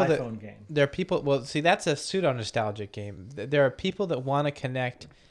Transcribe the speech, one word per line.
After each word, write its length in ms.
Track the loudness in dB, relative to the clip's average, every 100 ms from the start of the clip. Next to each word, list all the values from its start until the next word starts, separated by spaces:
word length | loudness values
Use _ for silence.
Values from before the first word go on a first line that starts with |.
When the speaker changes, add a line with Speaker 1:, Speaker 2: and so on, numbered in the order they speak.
Speaker 1:
that 160 | 2 2
Speaker 2:
iPhone 180 | -2 -8
game. 260 | -12 -16 -4
Speaker 1:
there 160 | 2
are 40 | 2
people. 340 | 2 -2 0
Well, 220 | 2 2
see, 160 | 0 0
that's 240 | 4 4 2
a 100 | 0
pseudo 360 | 0 0 2
nostalgic 580 | 0 -2 -2 -2 -4 -8
game. 380 | -10 -12 -12 -12
Th-, 140 | -10 0
there 160 | 4
are 60 | 4
people 360 | 2 -4 -2 -2
that 140 | -2
wanna 300 | 0 0 0
connect 540 | -2 -4 -2 -4 -6 -16 -20 -20